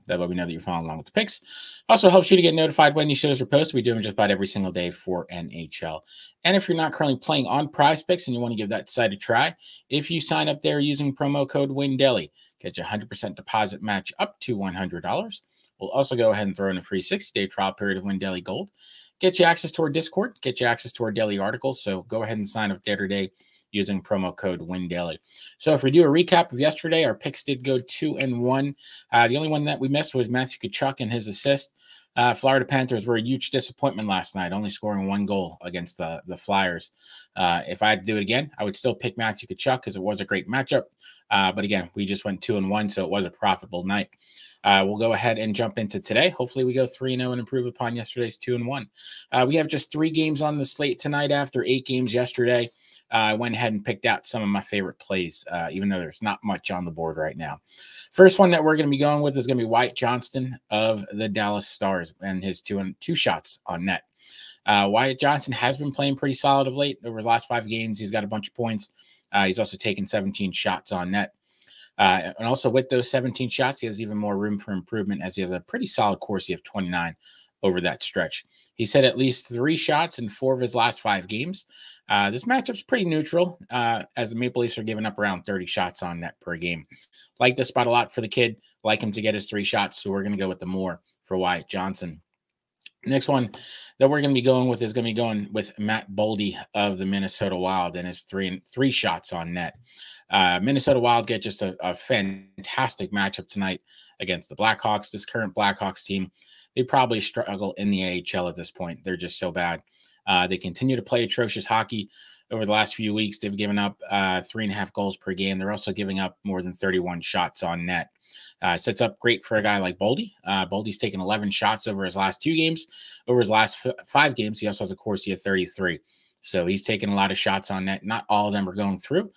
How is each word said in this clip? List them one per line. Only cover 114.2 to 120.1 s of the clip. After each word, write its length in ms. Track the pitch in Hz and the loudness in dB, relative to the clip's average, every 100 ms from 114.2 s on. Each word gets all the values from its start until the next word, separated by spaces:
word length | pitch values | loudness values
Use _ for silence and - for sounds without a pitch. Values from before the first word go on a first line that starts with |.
| 95 92 | 2 0
three 240 | - 113 | -2 -4
and 80 | 107 | -4
a 40 | 98 | -2
half 160 | 95 | -4
goals 240 | - 101 95 | -4 -4 -4
per 160 | - | -6
game. 240 | 92 98 95 | -2 -2 -2
They're 120 | 95 | -2
also 220 | 104 - | -4 -4
giving 260 | 98 98 95 | -4 -4 -2
up 200 | 95 - | -4 -6
more 180 | 101 92 | -6 -4
than 100 | 90 | -6
thirty-one 480 | 87 98 92 90 87 | -4 0 0 -2 -6
shots 420 | 85 98 85 - | -4 -2 -2 -2
on 220 | 87 85 | -4 -4
net. 240 | 87 87 80 _ _ - - - | -2 -4 -6 _ _ -20 -20 -4
Uh, 160 | 90 85 | -2 0
sets 240 | - 101 | 0 0
up 160 | 117 - | 0 0
great 260 | 120 110 | 0 0
for 120 | - 110 | 0 0
a 60 | |
guy 160 | 104 101 | 2 2
like 180 | 92 90 | 0 0
Boldy. 340 | 101 | 0